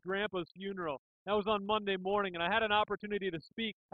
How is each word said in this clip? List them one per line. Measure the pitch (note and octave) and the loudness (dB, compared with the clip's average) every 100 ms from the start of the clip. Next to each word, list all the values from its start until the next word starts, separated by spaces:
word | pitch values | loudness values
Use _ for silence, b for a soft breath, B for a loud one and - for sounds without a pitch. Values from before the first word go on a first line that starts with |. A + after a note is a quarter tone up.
grandpa's | F3 G3 G#3 F#3 E3 | -4 -2 0 -2 -6
funeral. | F3+ G3 F#3+ E3 C3 - _ | -6 -6 -4 -4 -4 -8 _
That | F#3 | 0
was | G#3 G3+ | 0 2
on | G#3 | 0
Monday | G3 G#3+ G3+ F#3+ | 2 0 2 0
morning, | F#3+ G#3 G3 | 2 2 0
and | E3+ | 0
I | E3+ | 0
had | A3 | 2
an | A3 | 4
opportunity | G#3 G#3 G3 G#3 G3+ F#3+ | 2 2 -2 -4 -2 -2
to | E3 | -4
speak | - - A3 - _ | -8 -6 -6 -6 _